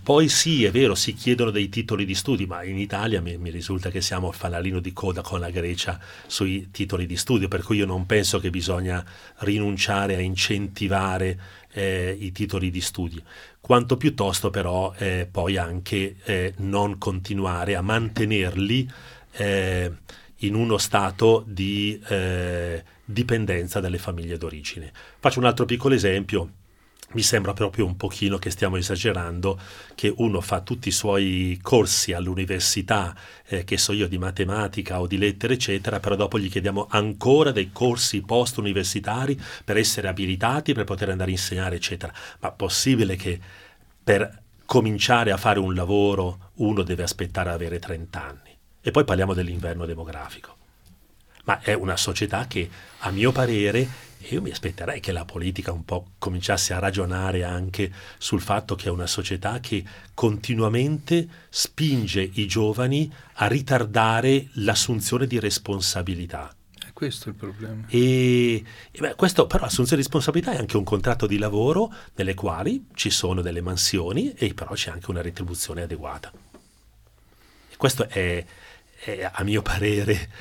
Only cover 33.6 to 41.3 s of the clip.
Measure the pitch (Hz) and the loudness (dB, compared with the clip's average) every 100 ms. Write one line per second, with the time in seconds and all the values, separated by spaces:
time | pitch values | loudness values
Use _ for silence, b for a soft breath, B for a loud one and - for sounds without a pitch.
33.6 | 92 98 - 104 92 90 92 92 95 104 | -2 0 2 2 0 0 -4 -2 -2 0
34.6 | 101 101 95 90 87 95 101 98 113 131 | -2 -4 -4 -4 -2 2 2 0 0 0
35.6 | - 98 98 104 104 98 101 113 95 95 | 0 -2 -2 -4 0 0 2 0 -2 -2
36.6 | 95 98 101 107 107 104 123 139 151 113 | -2 -2 0 0 0 0 6 6 6 2
37.6 | 95 - 123 120 - 101 98 117 120 - | -2 0 2 2 0 -2 0 2 2 -2
38.6 | 104 98 92 107 95 113 135 139 B B | -2 0 0 -2 -4 -2 -2 -2 B B
39.6 | - 107 110 - 98 92 95 92 113 139 | 0 2 2 0 -2 -2 -2 0 0 0
40.6 | 151 127 101 95 98 92 92 | 0 -2 -2 -2 -2 0 0